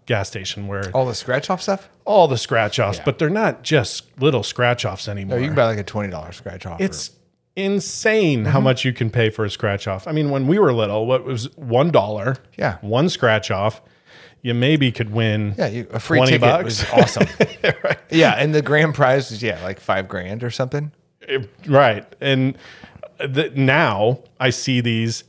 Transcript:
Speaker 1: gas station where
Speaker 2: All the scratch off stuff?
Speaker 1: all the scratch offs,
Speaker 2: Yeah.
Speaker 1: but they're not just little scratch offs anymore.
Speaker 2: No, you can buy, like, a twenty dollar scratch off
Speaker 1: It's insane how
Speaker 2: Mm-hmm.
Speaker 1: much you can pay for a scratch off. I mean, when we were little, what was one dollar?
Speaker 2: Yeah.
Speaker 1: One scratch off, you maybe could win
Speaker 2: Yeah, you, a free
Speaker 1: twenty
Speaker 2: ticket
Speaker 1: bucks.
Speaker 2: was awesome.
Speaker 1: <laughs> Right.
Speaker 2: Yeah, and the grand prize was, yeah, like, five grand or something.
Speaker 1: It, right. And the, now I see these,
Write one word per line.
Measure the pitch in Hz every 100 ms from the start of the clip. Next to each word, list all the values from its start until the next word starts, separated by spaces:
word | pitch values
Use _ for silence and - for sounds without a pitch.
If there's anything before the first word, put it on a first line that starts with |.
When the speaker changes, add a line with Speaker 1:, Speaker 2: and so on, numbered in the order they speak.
| -
Speaker 1:
gas | 110 101
station | 107 95 - 98
where | 98 95
Speaker 2:
All | 131 127
the |
scratch | 110 - 127 -
off | 185
stuff? | - 190 - _
Speaker 1:
all | - 202 160
the | 123
scratch | - 117 104 -
offs, | 101 90
Speaker 2:
Yeah. |
Speaker 1:
but | - -
they're | 156
not | 208 208 -
just | - 156 104 - - -
little | 139 127
scratch | 95 - 120 123
offs | 117 95 -
anymore. | 101 95 123
Speaker 2:
No, |
you | 139
can | 147
buy, | 117
like, | 107
a |
twenty | 95 104 101
dollar | 82 76
scratch | - 85 - 92
off | 85
Speaker 1:
It's | 196 160 - _ _ _ _ -
insane | 196 202 - - 220 220 175 131 104
how | 135
Speaker 2:
Mm-hmm. |
Speaker 1:
much | 135 123
you | 131
can | 120 113
pay | 120 110
for | -
a | 104
scratch | - 107 101 -
off. | 95 -
I |
mean, | 156 147
when | 139 135
we | 196
were | 165
little, | 120 104 104 117
what | 127
was | 127 123 131 -
one | 131 117 165
dollar? | 139 104 107 113 135 _ -
Speaker 2:
Yeah. | 135 92
Speaker 1:
One | 104 117 170
scratch | - 120 110 -
off, | 95 107 - _ _ _ - - _
you | 123
maybe | 120 131 156 131
could | - 110
win | 110 113 107 104 101
Speaker 2:
Yeah, | 143
you, | 117 -
a | 113
free | - 143
Speaker 1:
twenty | 127
Speaker 2:
ticket | 127 120
Speaker 1:
bucks. | 160
Speaker 2:
was | 113 104 -
awesome. | - - - -
Speaker 1:
<laughs> | - 208 - 185 -
Right. | - 135 -
Speaker 2:
Yeah, | 160 147
and | 107 151
the | 151
grand | 127 151 160
prize | 143 135 139 131
was, | 110
yeah, | 113 90
like, | 90 98
five | - 98 95
grand | 95 90 110
or | 120
something. | 117 127 147 147 - _ _
Speaker 1:
It, | - 135 104 _ -
right. | 139 131 101 - -
And | 139 131 131 131 - - - - - -
the, | 139 135 156
now | 135 131 147 151 101 110 131 - -
I | 127
see | - - 123
these, | 120 113 113 113